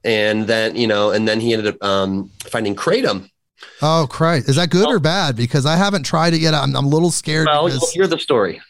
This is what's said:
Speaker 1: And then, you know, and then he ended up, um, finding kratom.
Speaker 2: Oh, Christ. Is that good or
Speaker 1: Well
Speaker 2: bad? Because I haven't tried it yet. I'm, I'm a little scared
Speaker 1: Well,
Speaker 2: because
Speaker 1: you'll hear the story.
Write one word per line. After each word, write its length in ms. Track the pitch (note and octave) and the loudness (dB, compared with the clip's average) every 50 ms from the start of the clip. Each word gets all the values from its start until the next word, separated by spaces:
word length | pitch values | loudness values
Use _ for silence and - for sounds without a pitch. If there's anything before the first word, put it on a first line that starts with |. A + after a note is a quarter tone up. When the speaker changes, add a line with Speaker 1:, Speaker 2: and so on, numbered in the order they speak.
| - | -2
Speaker 1:
And 420 | A2+ A2 G#2+ G#2 G#2+ G#2+ G#2+ A2 | 0 0 2 2 2 0 0 0
then, 300 | G#2 A2+ A2 A2 A2 D#2 | 0 0 0 0 -2 0
you 100 | A#2 A#2+ | -2 0
know, 240 | A2 G#2 G#2 G#2 G#2 | 0 2 2 2 2
and 160 | F#2 A2 A2 | 2 0 0
then 120 | A2 A2 A2 | 0 0 0
he 140 | A2+ A#2 A2+ | 0 0 0
ended 200 | A2 G#2+ G#2 G2 | 0 0 -2 -4
up, 100 | - G2+ | -2 -2
um, 460 | G2 G2 G2 F#2+ F#2+ G2 G2 F#2+ - - - - | 0 0 0 0 0 -2 -4 -6 -8 -14 -20 -16
finding 320 | - - A#2 A2 G2+ G2+ | -8 -6 -4 -4 -4 -4
kratom. 520 | - - E3 G3 B3+ B3+ C3 G2+ F#2 - - _ _ _ _ _ _ - - - - | -2 -2 0 0 0 0 -2 -4 -4 -8 -14 _ _ _ _ _ _ -20 -20 -8 -2
Speaker 2:
Oh, 240 | D3 D3+ D#3+ E3 D3+ | 0 0 2 2 0
Christ. 400 | C3 - - D#3+ E3 E3+ C3+ G#2+ C#3 | -2 -2 -2 0 0 0 0 0 0
Is 80 | C3 | 0
that 120 | D#3+ F3+ D3 | 0 0 2
good 160 | F3 F3 G#3+ | 2 2 2
or 40 | C#4 | 2
Speaker 1:
Well 80 | B3+ F#3 | 2 0
Speaker 2:
bad? 360 | C3+ D#3 F3 G3+ F3 C#3+ A#2 | 0 0 0 0 -2 -2 -2
Because 300 | A2 A#2+ B2 - C#3+ B2+ | -2 -2 0 0 0 0
I 120 | D3+ D#3+ | 2 2
haven't 260 | F3 G3+ G3+ G3+ F3 C3 | 2 2 2 0 -2 -4
tried 300 | - - D#3+ E3 E3+ E3 | -2 -2 0 2 2 0
it 60 | D#3+ | 0
yet. 120 | D#3+ D#3+ D#3 | 0 0 0
I'm, 220 | D3 C3+ C#3 C3+ | 0 0 -2 -2
I'm 100 | B2+ C#3 | 0 0
a 40 | C#3 | 2
little 200 | D3+ D#3+ F3 F3 | 2 2 2 2
scared 380 | D#3+ - - D#3 D3+ D#3+ D#3+ | 0 -2 -4 -2 -2 0 2
Speaker 1:
Well, 180 | D#3 D3 D3 D#3+ | 2 2 2 2
Speaker 2:
because 160 | F3+ C3+ B2+ | 0 0 0
Speaker 1:
you'll 220 | - - - F3 F#3+ | -2 -2 0 0 0
hear 40 | |
the 120 | F3 E3+ - | 0 0 -2
story. 420 | - - C#3 A2+ G2 F2 - - - | 0 0 2 2 2 0 -2 -8 -16